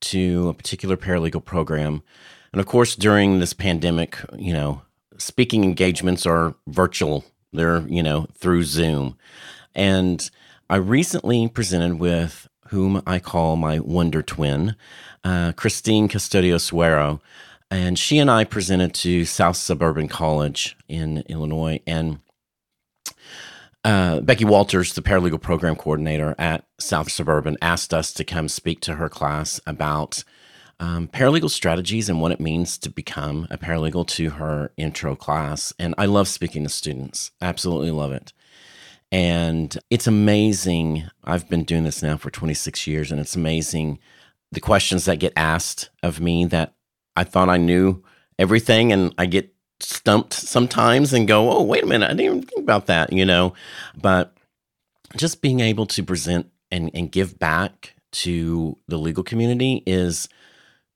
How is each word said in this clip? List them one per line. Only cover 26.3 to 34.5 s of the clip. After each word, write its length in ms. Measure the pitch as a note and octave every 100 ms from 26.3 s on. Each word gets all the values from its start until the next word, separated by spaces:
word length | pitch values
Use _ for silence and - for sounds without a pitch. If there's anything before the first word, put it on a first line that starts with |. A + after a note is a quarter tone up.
| -
at 240 | E2 E2 - _
South 320 | - D#2 D#2
Suburban, 460 | - D#2 D2+ D2+ D2
asked 320 | E2 E2 -
us 200 | D#2+ D#2+
to 100 | -
come 240 | D#2+ E2+ D#2
speak 320 | - F2 D#2+
to 140 | - D#2
her 140 | D#2+
class 500 | - C#2+ D2+ D#2+ - -
about, 560 | D2 D2+ D2+ - - - _ _ _ - _
um, 300 | E2+ E2+ E2
paralegal 400 | - C3+ D#3+ D3+
strategies 580 | - F2+ E2 F2 A2 G#2
and 140 | E2
what 100 | E2
it 80 | -
means 380 | D#2 E2 F2 -
to 120 | -
become 580 | - - - D2 D2+ E2
a 60 | -
paralegal 500 | E2 E2 D#2 E2+ E2
to 220 | - D#2+
her 420 | D2+ D#2